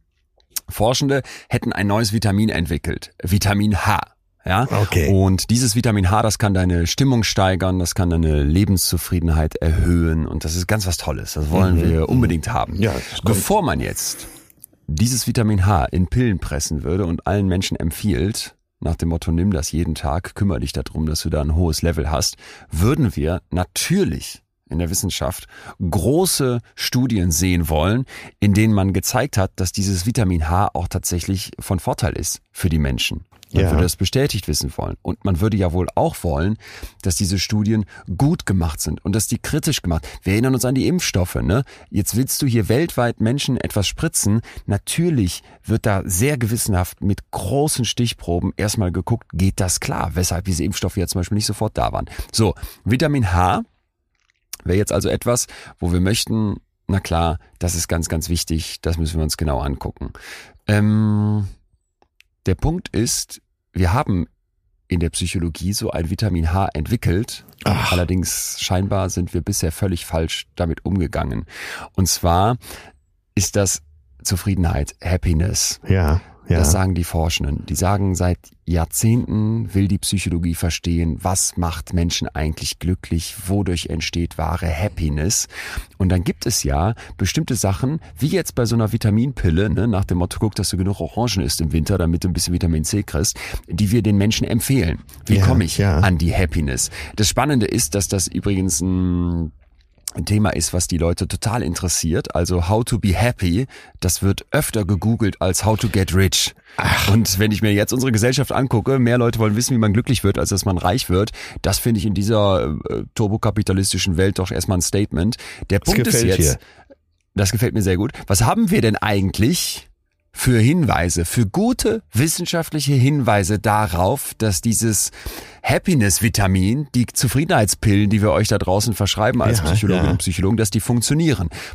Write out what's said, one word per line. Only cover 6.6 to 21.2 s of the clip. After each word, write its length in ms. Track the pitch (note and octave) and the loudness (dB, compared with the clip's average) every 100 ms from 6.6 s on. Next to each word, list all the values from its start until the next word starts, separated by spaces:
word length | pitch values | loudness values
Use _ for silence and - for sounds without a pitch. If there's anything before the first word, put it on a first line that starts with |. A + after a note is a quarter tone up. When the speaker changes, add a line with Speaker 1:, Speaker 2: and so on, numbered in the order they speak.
| F2+ F2 E2+ | 2 2 0
Speaker 1:
Stimmung 360 | - C3+ A#2+ | 2 2 2
steigern, 540 | G2 - F#2+ F#2 F#2+ F#2 | 2 2 2 2 0 0
das 140 | E2+ - | 0 0
kann 140 | F2+ | 2
deine 320 | E2 D#2+ D2 | 2 2 4
Lebenszufriedenheit 1120 | C#2+ E2+ G#2 F#2 - F2 - F2 E2 D#2+ D#2 - | 4 4 4 2 0 -2 -2 0 2 2 0 0
erhöhen 680 | D#2 D#2+ E2+ E2+ E2 D#2+ - | 0 2 4 4 2 0 -2
und 180 | E2 | -4
das 120 | D#2+ E2+ | -4 -4
ist 100 | F2+ | -2
ganz 200 | G#2+ F#2 | -2 -2
was 100 | E2+ | -4
Tolles. 360 | - B1 - | -4 -6 -6
Das 180 | D#2 D2+ | -4 0
wollen 240 | F2 F#2 E2 | 2 4 4
Speaker 2:
Mhm. 80 | E2 | 4
Speaker 1:
wir 200 | D#2+ D#2 | 2 2
unbedingt 420 | B2+ A2+ E2 F#2 | 2 2 0 -2
haben. 240 | C2+ - F2 | -2 -2 -2
Speaker 2:
Ja, 120 | G#2 | -2
das 100 | B1+ - - | -2 -8 -4
kommt. 40 | G2 | 0
Speaker 1:
Bevor 360 | G#2 - G#3 | 0 2 0
man 180 | D3 C#2 | 0 -2
jetzt 480 | G1+ - - - - - - _ - _ - | -4 -6 -8 -8 -14 -20 -20 _ -20 _ -6
dieses 380 | D2+ A#2+ B2+ - | 0 0 0 -2
Vitamin 380 | A#2 A2 G#2 F#2 | 0 2 2 4
H 180 | F#2 B1 | 4 2
in 160 | F2 F#2 | 0 2
Pillen 320 | B2 B2 F2 | 2 2 0
pressen 440 | - D2 - D#2 | -2 -4 -4 -4
würde 220 | B1+ F#2 F2 | -2 -2 0
und 220 | E2+ - | -2 -2
allen 200 | G2+ F#2+ | 0 2
Menschen 280 | F2+ - - | 0 -2 -4
empfiehlt, 800 | E2 - G#2+ C2 F#2+ A2 - - _ - | -4 -2 -2 0 -2 -4 -10 -14 _ -8
nach 160 | D#2+ E2 | -4 -2
dem 140 | E2+ | -2
Motto, 220 | E2 - | -2 -2
"Nimm 180 | E2 G2+ | 0 0
das 200 | E2 - | 0 -2
jeden 220 | D2+ D#2+ D#2 | -2 -2 -2
Tag, 380 | C#2+ D#2+ - - | -2 -4 -4 -2
kümmere 260 | G2 C#2 | -2 0
dich 100 | D2 | -4
darum, 360 | C#2+ - D#2 D#2 | -6 -6 -4 -2
dass 160 | D2+ | -2